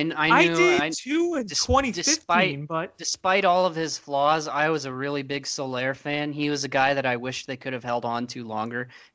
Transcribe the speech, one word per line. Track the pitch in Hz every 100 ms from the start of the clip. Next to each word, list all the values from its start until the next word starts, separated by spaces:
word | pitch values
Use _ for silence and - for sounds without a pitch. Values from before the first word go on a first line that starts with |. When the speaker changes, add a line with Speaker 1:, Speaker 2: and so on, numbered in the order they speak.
| 156 151
Speaker 1:
I | 156
Speaker 2:
I | 240 311
Speaker 1:
knew, | 170
Speaker 2:
did | 359 359
Speaker 1:
I, | -
Speaker 2:
too | - 240 302 349 330
in | 214
Speaker 1:
dis-, | 151 -
Speaker 2:
twenty | 254 269
fifteen, | 180 -
Speaker 1:
despite, | 320 - 175 185 139 147
Speaker 2:
but | 160 175 -
Speaker 1:
despite | 165 - 190 190 190
all | 180 185
of | 160
his | 160 -
flaws, | - 139 143 160 151
I | 143 151
was | 160 135
a |
really | 127 139 143
big | 135 139 135
Soler | - 135 127 131
fan. | 135 147 147 147
He | 147 147
was | 147
a | 135
guy | 135 135
that | 139 131
I | 123
wish | 127 127 -
they | 127
could | 135
have | 127
held | 123 120 117
on | 117 120
to | -
longer. | 117 110 113 120 123 - -